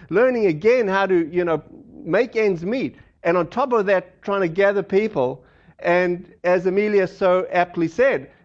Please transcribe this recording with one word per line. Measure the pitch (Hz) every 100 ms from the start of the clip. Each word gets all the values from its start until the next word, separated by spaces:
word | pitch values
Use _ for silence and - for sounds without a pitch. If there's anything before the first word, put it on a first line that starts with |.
| -
learning | 175 254 247 202
again | 151 208 254 202
how | 190 190
to, | 180 156
you | 175
know, | 175 156 - - - -
make | - 185 247 220
ends | 208 170
meet. | 175 262 151 - _ _
And | 170 175
on | 170
top | 240 269
of | 233 196
that, | 185 180 _
trying | - 196
to | 180
gather | 165 202 202
people. | 196 196 214 151 127 139 _ _ _ -
And | 175 175 180 180 175 -
as | 175 180 180
Amelia | 196 214 202 180
so | - 190 185 -
aptly | 180 175 175 165
said, | 196 269 160 131 _